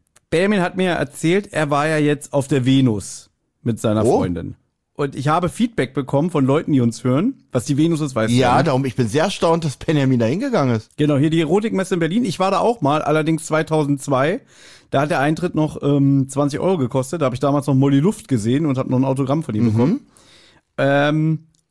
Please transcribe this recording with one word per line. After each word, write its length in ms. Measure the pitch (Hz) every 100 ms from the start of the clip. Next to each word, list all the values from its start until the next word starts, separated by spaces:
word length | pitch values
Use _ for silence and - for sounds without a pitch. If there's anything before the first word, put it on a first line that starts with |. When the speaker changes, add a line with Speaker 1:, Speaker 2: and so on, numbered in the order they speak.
| _ _ _
Speaker 1:
Benjamin 300 | 160 196 208
hat 160 | 180 185
mir 80 |
ja 100 | 185
erzählt, 580 | 165 139 - 160 190 202
er 180 | 147 147
war 160 | 143 156
ja 120 | 156
jetzt 340 | 147 147 -
auf 160 | 143 135
der 160 | 143
Venus 680 | 123 135 127 104 - - - _ _ _
mit 180 | 120 107
seiner 240 | 117 107
Speaker 2:
Oh. 140 | 110 214
Speaker 1:
Freundin. 380 | 92 85 92 - _ _ _ -
Und 200 | 143 147
ich 100 | 139
habe 220 | 165 175
Feedback 440 | - 233 - 131
bekommen 380 | 147 131 139 170
von 140 | 151
Leuten, 280 | 131 147 -
die 80 | 139
uns 220 | 117 -
hören. 400 | 127 131 233 - _
Was 140 | 123
die 120 | - 139
Venus 240 | 165 156
ist, 140 | 151
weiß 160 | 131 110
ich 60 | 123
Speaker 2:
Ja, 180 | 123 139
Speaker 1:
nicht. 120 | 165
Speaker 2:
darum, 160 | 131
ich 100 | 139
bin 140 | 127 117
sehr 160 | 135
erstaunt, 400 | 196 - 170 170
dass 120 | 156 -
Benjamin 440 | - 151 135 123
da 60 | 113
hingegangen 500 | 170 277 208 131 113
ist. 200 | - -
Speaker 1:
Genau, 200 | 151 139
hier 140 | 156
die 100 | 165
Erotikmesse 540 | 151 196 220 190 185
in 60 | 185
Berlin. 240 | 160 214
Ich 140 | 233 156
war 140 | 190
da 80 | 185
auch 200 | 202 233
mal, 220 | 139 151
allerdings 440 | - 156 151 160 -
zweitausendzwei. 960 | 160 151 156 143 139 143 131 147 247 - - - - _
Da 100 | 135
hat 100 | 147
der 80 | 151
Eintritt 380 | 147 160 175 -
noch, 260 | - -
ähm, 460 | 143 143 139 139 135
zwanzig 320 | 139 143 143
Euro 180 | 175 185
gekostet. 440 | 123 135 127 175
Da 40 | 131
habe 80 |
ich 60 | 131
damals 260 | 143 143 139
noch 80 |
Molly 240 | 135 139 139
Luft 300 | 180 - -
gesehen 380 | 127 110 139 160
und 120 | 131
habe 100 | 131
noch 100 | 127
ein 60 |
Autogramm 380 | 135 135 131 156
von 120 | 156 107
ihm 80 |
Speaker 2:
Mhm. 80 | 117
Speaker 1:
bekommen. 340 | 107 139 285 - _ - - _ _ _ -
Ähm, 680 | 139 143 147 156 160 156 - _ _